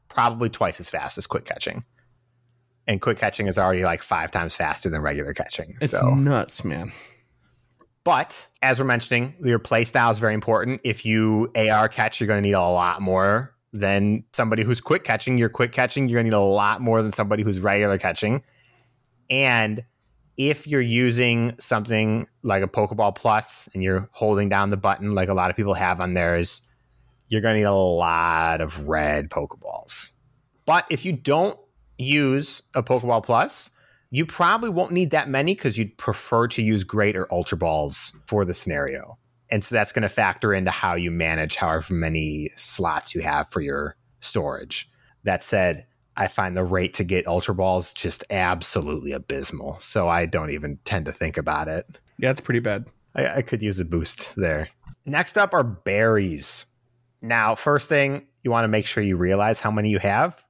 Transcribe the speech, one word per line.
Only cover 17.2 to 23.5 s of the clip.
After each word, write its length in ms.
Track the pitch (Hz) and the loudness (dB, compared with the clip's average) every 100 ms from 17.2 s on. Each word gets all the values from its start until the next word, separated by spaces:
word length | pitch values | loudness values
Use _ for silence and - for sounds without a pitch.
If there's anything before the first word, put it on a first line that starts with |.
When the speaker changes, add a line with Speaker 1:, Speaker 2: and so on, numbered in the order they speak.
| 101 107 | 0 0
Speaker 1:
who's 160 | 104 95 | 0 0
regular 380 | 98 101 104 98 | 2 4 4 2
catching. 440 | 90 85 107 135 - _ _ _ _ _ _ _ - | 0 -2 0 -2 -4 _ _ _ _ _ _ _ -4
And 540 | 131 135 120 107 107 117 _ _ _ _ - | 2 4 4 2 -2 -10 _ _ _ _ -2
if 280 | 139 147 147 | 0 0 0
you're 160 | 143 | 0
using 760 | 120 117 123 117 123 117 117 120 | 2 4 4 4 2 2 0 -4
something 640 | - 113 107 110 107 113 - _ | -2 -2 0 2 2 0 -4 _
like 220 | 120 98 | 0 0
a 40 | 95 | 0
Pokeball 460 | - 104 107 104 - | 0 0 2 0 0
Plus 520 | 117 107 - | 2 2 0